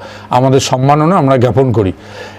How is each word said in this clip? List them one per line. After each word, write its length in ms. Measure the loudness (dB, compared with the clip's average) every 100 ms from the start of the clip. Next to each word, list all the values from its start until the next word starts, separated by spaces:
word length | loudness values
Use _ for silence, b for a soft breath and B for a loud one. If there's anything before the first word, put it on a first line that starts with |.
| B B B
আমাদের 300 | 0 2 2
সম্মাননা 560 | 0 -2 2 2 2 2
আমরা 200 | 2 2
জ্ঞাপন 360 | 2 2 0
করি। 200 | 0 -2 -4 B B B